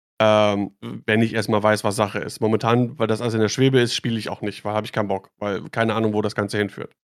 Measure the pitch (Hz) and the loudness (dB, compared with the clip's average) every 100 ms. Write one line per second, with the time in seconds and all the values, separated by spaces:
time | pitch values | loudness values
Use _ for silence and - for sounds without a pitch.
0 | _ - 110 107 104 101 101 - 117 127 | _ 0 4 6 4 2 -4 -8 -14 -8
1 | - 110 113 107 107 110 107 107 107 110 | 0 2 2 0 0 2 4 2 0 0
2 | 101 101 73 - 110 110 113 120 123 - | -2 -2 -8 -4 0 0 2 2 2 -2
3 | 113 110 120 110 107 - 135 131 120 - | -2 -2 -2 0 0 2 4 4 2 -2
4 | 120 113 107 95 104 - 104 107 107 - | -4 -4 -6 -6 -8 -6 -4 -4 -4 -4
5 | 101 95 - - 104 92 - - 110 107 | -2 -4 -6 -8 -6 -6 -6 -2 0 0
6 | 113 104 104 107 101 107 101 - - _ | 0 0 -2 -2 -4 -2 -4 -6 -16 _